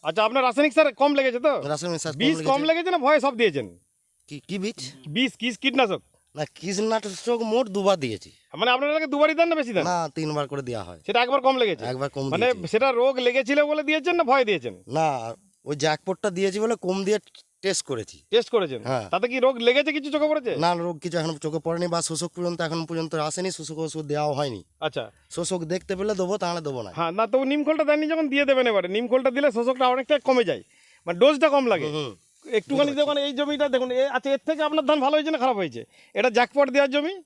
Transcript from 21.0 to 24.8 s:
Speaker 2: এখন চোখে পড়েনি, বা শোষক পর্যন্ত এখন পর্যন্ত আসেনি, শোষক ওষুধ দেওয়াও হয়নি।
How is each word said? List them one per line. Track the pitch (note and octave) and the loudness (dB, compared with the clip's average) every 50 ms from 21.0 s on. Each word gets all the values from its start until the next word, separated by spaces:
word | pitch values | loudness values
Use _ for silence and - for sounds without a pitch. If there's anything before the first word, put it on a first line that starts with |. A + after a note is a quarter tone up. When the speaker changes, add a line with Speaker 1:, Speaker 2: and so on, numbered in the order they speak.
| - F3 D#3+ E3+ | -8 -6 -4 -2
Speaker 2:
এখন | D#3 D#3+ D#3+ | -2 -4 -6
চোখে | D3 - D#3 D3+ E3 | -6 -6 -6 -6 -4
পড়েনি, | - E3 E3 E3+ F3 | -4 -4 -2 -2 -2
বা | F3 E3 E3+ | -2 -2 -2
শোষক | D#3+ - D#3+ D3 E3+ E3+ | -2 -4 -4 -4 -6 -8
পর্যন্ত | _ F3 F3 F3 F3 E3 | _ -6 -4 -4 -4 -4
এখন | E3+ D#3 D#3+ E3 E3 | -4 -4 -2 -4 -6
পর্যন্ত | D#3 E3 E3 D#3+ D#3+ E3 | -4 -4 -6 -6 -4 -4
আসেনি, | D#3+ D3+ D#3 D3+ F#3 F3+ F#3+ | -4 -4 -4 -4 -4 -6 -6
শোষক | E3+ - D#3+ C#3 D#3 D3+ | -6 -8 -12 -12 -8 -8
ওষুধ | D#3+ D#3 - D#3 D#3 | -8 -6 -6 -10 -6
দেওয়াও | C#3+ D3 D3 D3+ D3+ | -4 -2 -2 0 -2
হয়নি। | C#3+ C3+ D3 C#3 A#2 F#2+ - _ _ _ | 0 -2 -2 -4 -4 -10 -14 _ _ _